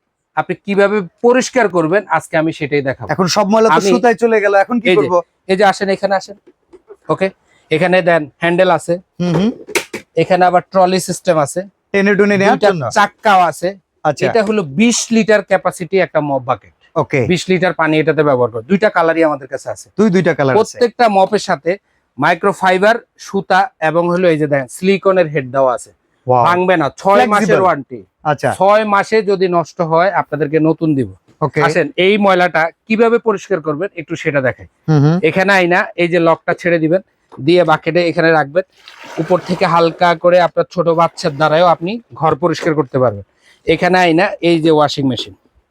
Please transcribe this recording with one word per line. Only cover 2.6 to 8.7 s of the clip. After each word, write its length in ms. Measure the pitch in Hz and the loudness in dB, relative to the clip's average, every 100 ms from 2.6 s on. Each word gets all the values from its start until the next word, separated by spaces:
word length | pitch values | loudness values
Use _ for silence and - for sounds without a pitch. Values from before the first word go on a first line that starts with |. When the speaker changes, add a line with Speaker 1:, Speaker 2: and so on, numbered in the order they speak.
| 143 147 | -4 -4
Speaker 1:
দেখাবো। 300 | 135 - 110 | -4 -6 -6
Speaker 2:
এখন 160 | 156 180 | -2 -2
সব 180 | 208 196 | 0 0
ময়লা 200 | 220 226 | 2 2
তো 40 | |
Speaker 1:
আমি 160 | 160 196 | 2 2
Speaker 2:
সুতায় 260 | 214 240 226 | 2 2 2
চলে 260 | 226 220 | 0 2
গেল, 120 | 202 196 | 2 2
এখন 240 | 196 240 | 0 -2
কি 100 | 185 | 0
Speaker 1:
এই 60 | 185 | 2
যে, 120 | 143 | 2
Speaker 2:
করব? 120 | 175 - _ - | -2 -4 _ -4
Speaker 1:
এই 100 | 190 | 0
যে 80 | 196 | 2
আসেন, 240 | 185 196 | 0 -2
এখানে 260 | 190 196 190 | -2 -2 -2
আসেন। 220 | - 202 _ _ _ - - - - | -6 -20 _ _ _ -20 -20 -12 -6
ওকে, 200 | 151 190 - _ _ - | -4 -4 -8 _ _ -4
এখানে 300 | 156 180 185 | -2 2 2
দেন 220 | 175 165 143 - | 2 0 -2 -6
হ্যান্ডেল 320 | 170 175 185 | -2 2 2